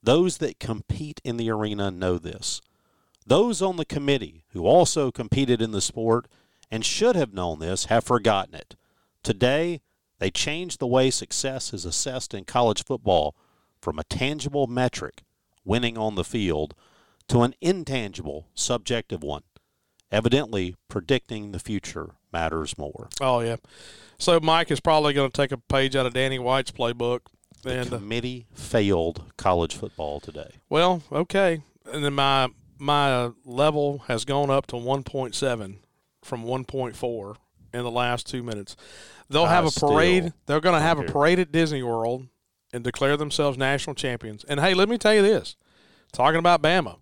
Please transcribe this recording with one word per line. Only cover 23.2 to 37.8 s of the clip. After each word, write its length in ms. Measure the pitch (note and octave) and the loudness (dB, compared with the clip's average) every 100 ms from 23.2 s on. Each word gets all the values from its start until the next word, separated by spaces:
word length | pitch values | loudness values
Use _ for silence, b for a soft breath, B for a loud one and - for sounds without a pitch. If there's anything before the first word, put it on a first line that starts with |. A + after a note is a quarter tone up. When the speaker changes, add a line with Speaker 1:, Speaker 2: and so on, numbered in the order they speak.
Speaker 2:
Oh, 180 | C3+ A#2+ | -2 0
yeah. 160 | A#2 A#2 B B B B B B | -2 -6 B B B B B B
So 240 | - E3+ | 2 4
Mike 300 | D#3 D#3+ E3 | 4 2 2
is 100 | C#3 | 0
probably 320 | - D#3 D3+ | 2 4 4
gonna 160 | C#3+ C3+ | 2 0
take 240 | - C#3 | 0 -2
a 40 | B2+ | -4
page 380 | _ C3+ C3+ C3+ | _ 0 2 0
out 100 | B2+ | 0
of 80 | |
Danny 240 | B2+ C3+ C3 | 0 -2 -2
White's 340 | B2 C3+ C3 | 0 0 -2
playbook. 500 | - A#2+ A#2+ A#2+ B2 _ _ _ - | -4 -4 -2 -2 -4 _ _ _ -14
Speaker 1:
The 160 | B2+ B2+ | -8 -6
Speaker 2:
And, 140 | B2 | -6
uh, 40 | A#2+ | -8
Speaker 1:
committee 480 | G2+ A#2 B2 B2 A#2+ - | -6 -6 -6 -10 -16 -18
failed 800 | - A#2 G2+ F2+ E2 E2 - - | -2 2 4 2 0 -4 -14 -4
college 380 | G2 F2 E2 - | 2 2 0 -4
football 440 | G2+ - D#2 D2 | -12 -8 -8 -8
today. 300 | - D2+ - - _ | -12 -16 -16 -20 _
Speaker 2:
Well, 360 | D3+ F3 F3 - | 2 2 0 -4
okay. 500 | C#3+ - G3 F#3+ E3 - _ - | -4 -2 0 2 0 -8 _ -12
And 180 | C#3 | -4
then 100 | C#3+ | -2
my, 360 | C#3 C#3 C3+ B2+ - _ _ | 0 2 2 2 -4 _ _
my, 340 | C#3 C#3+ C#3+ | 0 2 4
uh, 180 | B2+ A#2+ A#2 - | 2 -2 -6 -10
level 540 | B2 D3+ D3+ C#3+ C#3+ - | 2 2 2 -2 -4 -4
has 180 | A#2 A#2+ | -4 0
gone 240 | C#3 C#3+ | 0 2
up 160 | C#3 - | 0 0
to 100 | A#2+ | -8
one 260 | A#2+ C#3 | -2 -4
point 320 | B2+ C3+ B2+ - | -4 -6 -6 -2
seven 420 | C3+ A#2 G2 G2+ _ _ _ _ | -2 -2 -6 -14 _ _ _ _
from 180 | - B2 | -12 -10
one 240 | A2+ C3 B2+ | -6 -6 -6
point 300 | C#3 B2 - | -6 -6 -6
four 420 | B2+ A#2 G2+ A2 _ _ _ | -6 -6 -10 -16 _ _ _
in 120 | A#2+ | -8